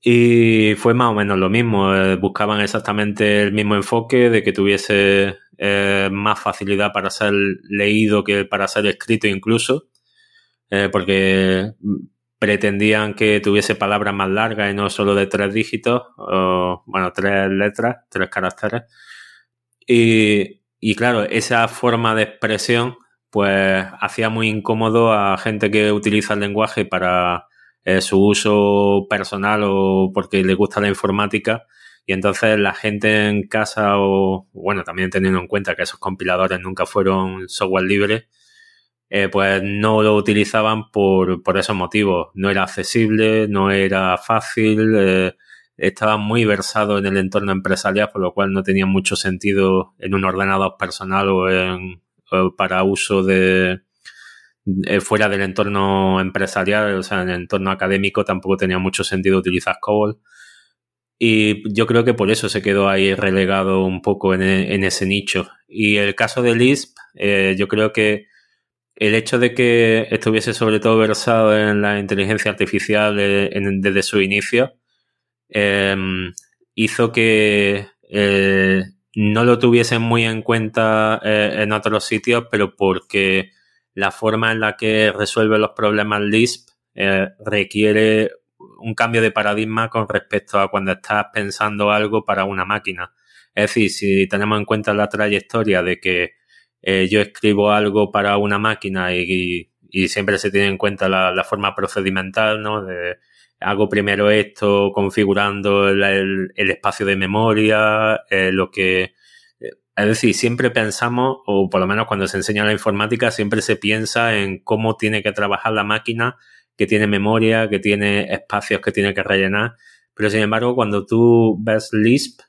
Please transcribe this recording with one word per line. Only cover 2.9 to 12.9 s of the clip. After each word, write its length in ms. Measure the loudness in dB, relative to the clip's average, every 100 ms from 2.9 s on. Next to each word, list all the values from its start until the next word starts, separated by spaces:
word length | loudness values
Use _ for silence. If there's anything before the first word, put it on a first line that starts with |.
| -2 -4 0 2 2
el 120 | 2
mismo 220 | 0 0 0
enfoque 540 | 0 -2 0 2 4
de 140 | 2
que 80 | 0
tuviese, 840 | 0 2 0 0 2 4 4 0 -4 _ _
eh, 520 | -2 0 0 0 -2
más 280 | -2 -2 -2
facilidad 500 | -4 -6 -4 -2 0
para 180 | -2 -6
ser 220 | -2 -2 0 -2 -4 -8
leído 540 | -2 0 2 2 2
que 200 | 0 -2
para 240 | -2 -2 -2
ser 180 | -2 -2
escrito 400 | -4 -4 -2 -2
incluso, 600 | -4 0 0 0 -4 _ _ _ _ _ _ _ _ _
eh, 200 | -2 0
porque 800 | -2 0 2 4 2 2 0 -2 -6 -6 -6 -8 _ _ _
pretendían 760 | 0 0 0 0 2